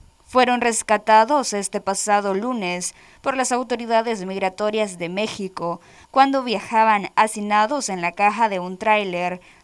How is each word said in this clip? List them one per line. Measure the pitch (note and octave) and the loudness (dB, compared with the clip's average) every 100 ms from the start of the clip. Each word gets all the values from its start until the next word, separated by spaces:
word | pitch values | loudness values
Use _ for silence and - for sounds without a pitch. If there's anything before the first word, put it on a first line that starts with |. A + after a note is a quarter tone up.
| - _ | -20 _
fueron | _ B3+ B3 A#3+ | _ 2 4 2
rescatados | A#3 A3+ - G#3 G#3+ A3 A3+ D4 A#3+ | 0 0 0 0 6 6 6 2 0
este | G#3 G3 G3+ | -4 -4 -4
pasado | F#3+ G3 G#3+ G#3 G3+ | -4 -4 0 0 0
lunes | F#3+ A#3+ B3 F3+ F3+ F3+ - - - | -2 -2 -4 -4 -4 -8 -12 -20 -8
por | C#4 C4 | -4 -2
las | B3+ | 0
autoridades | B3 B3 A#3+ A#3 A3+ A3+ A3 F#3 | -2 -2 -6 0 0 0 -2 -6
migratorias | F#3+ F#3+ F#3 G#3+ A3 G#3 F3 | -4 -4 -2 -2 -2 -4 -4
de | E3+ | -6
México | F#3 G#3+ - F#3+ - E3+ E3+ - - - | -4 -6 -6 -10 -8 -8 -8 -12 -20 -2
cuando | C4+ C4+ C#4 | 2 4 2
viajaban | B3 G3+ - A3+ A3 G#3 G3+ - | -2 -4 -2 2 4 2 0 0
hacinados | A3 G#3+ G#3 G#3 G#3+ D4 - | 0 -2 0 2 2 -2 -4
en | F#3 | -4
la | F3 | -4
caja | - G#3 G#3 A3 | 0 0 2 0
de | F#3+ | 0
un | F3+ F#3 | -6 -4
tráiler | G#3+ G#3+ G3 F3 F3+ F3+ - - | 0 0 0 -2 -4 -6 -12 -20